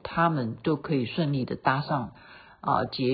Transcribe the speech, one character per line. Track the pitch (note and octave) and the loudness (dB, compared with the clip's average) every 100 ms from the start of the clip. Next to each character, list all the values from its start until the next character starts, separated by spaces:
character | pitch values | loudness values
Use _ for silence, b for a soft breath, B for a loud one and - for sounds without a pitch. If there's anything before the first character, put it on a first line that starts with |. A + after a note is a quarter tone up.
他 | - - E3+ | -6 0 2
们 | D3+ A#2 - | 2 -2 -2
就 | - D3 | 0 0
可 | - | 0
以 | C#3+ A#2 | 0 0
顺 | - D3+ | 0 0
利 | C#3 B2 | 0 -2
的 | - | -2
搭 | - C3+ | 0 0
上 | - D3 G#2+ B B B B B - | 0 -2 -4 B B B B B 0
啊， | C3+ | 2
捷 | B2 - B2+ | 0 0 2